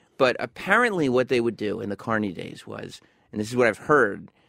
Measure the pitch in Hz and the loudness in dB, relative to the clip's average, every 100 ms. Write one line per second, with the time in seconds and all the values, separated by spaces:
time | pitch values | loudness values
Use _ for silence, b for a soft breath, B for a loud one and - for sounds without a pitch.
0 | _ - 127 - 120 - - 214 240 190 | _ 0 0 0 -6 -6 0 2 2 0
1 | 139 123 120 123 117 104 107 98 104 101 | 2 2 2 2 0 -2 -4 -4 -6 -8
2 | - 110 104 87 90 - - 107 95 - | -2 -2 -2 -6 -12 -14 -16 -14 -14 -16
3 | b b b 107 107 123 120 98 - 147 | b b b -8 -4 2 2 2 2 4
4 | 107 92 87 _ | 4 0 -14 _